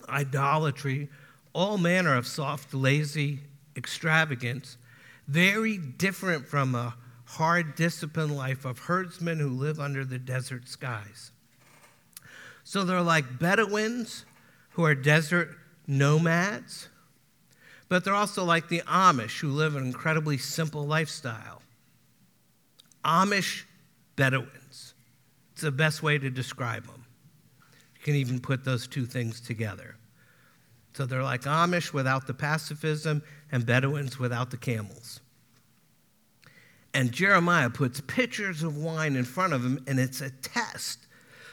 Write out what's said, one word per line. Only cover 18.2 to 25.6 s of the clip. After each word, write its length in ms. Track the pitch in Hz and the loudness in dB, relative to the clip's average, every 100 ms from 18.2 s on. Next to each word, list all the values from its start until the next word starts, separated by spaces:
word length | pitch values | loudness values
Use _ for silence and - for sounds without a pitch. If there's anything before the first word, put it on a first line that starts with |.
| 208 208 | 2 0
like 260 | 180 165 165 | 2 2 2
the 120 | 170 | -4
Amish 580 | - 170 190 139 107 - | 0 4 6 6 0 -4
who 100 | 156 | -2
live 260 | 139 156 143 | 0 0 0
an 100 | 127 | -4
incredibly 520 | 123 165 160 151 135 | -2 0 0 0 -2
simple 480 | - - 160 151 147 | -2 -4 -4 -4 -2
lifestyle. 760 | 156 160 - 127 110 104 - - _ _ _ _ _ _ _ _ _ _ _ _ _ 151 | 0 0 -4 -10 -10 -12 -18 -20 _ _ _ _ _ _ _ _ _ _ _ _ _ 2
Amish 580 | 165 190 202 180 - - _ _ _ _ - | 4 4 2 0 -6 -12 _ _ _ _ 0
Bedouins. 800 | 135 131 120 - - - - - _ _ _ _ _ | 2 2 -4 -14 -20 -20 -20 -20 _ _ _ _ _
It's 80 | - | -6